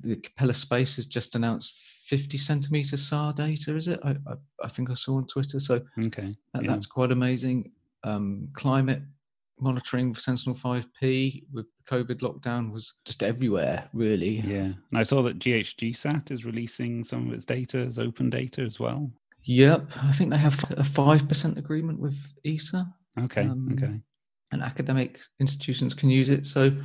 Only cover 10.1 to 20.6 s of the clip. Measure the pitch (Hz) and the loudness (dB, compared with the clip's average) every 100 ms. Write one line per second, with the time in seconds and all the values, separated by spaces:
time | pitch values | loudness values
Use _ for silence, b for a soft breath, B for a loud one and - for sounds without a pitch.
10.1 | 117 - 123 131 123 127 123 120 _ 131 | -2 -2 -2 -4 -6 -4 -4 -6 _ 0
11.1 | 131 135 127 - 123 110 _ - 127 120 | 2 0 -4 -10 -12 -12 _ -4 -2 -2
12.1 | 120 127 - 123 120 113 110 - - - | -4 -4 -4 -4 -4 -4 -8 -12 -14 -12
13.1 | - 104 120 127 95 67 - - 113 110 | -4 -2 0 0 2 0 -2 -4 -2 2
14.1 | 101 90 110 101 98 95 95 - 113 113 | 2 0 -2 -2 -2 -4 -6 -2 0 4
15.1 | 139 123 127 127 117 101 - 113 117 147 | 2 2 0 0 0 0 -6 -6 -4 -4
16.1 | 151 - 127 117 113 117 - 120 117 113 | -4 -4 -8 -6 -6 -8 -6 -6 -6 -6
17.1 | 123 120 117 110 123 123 127 123 117 117 | -6 -4 -4 -4 -4 -4 -4 -4 -4 -4
18.1 | 117 127 127 127 - 117 - 117 135 143 | -2 -2 0 -4 -6 -6 -4 -4 -2 -6
19.1 | - _ _ - 127 139 165 - - 135 | -8 _ _ 2 8 10 8 2 0 2
20.1 | - 175 151 147 139 | 4 4 6 6 4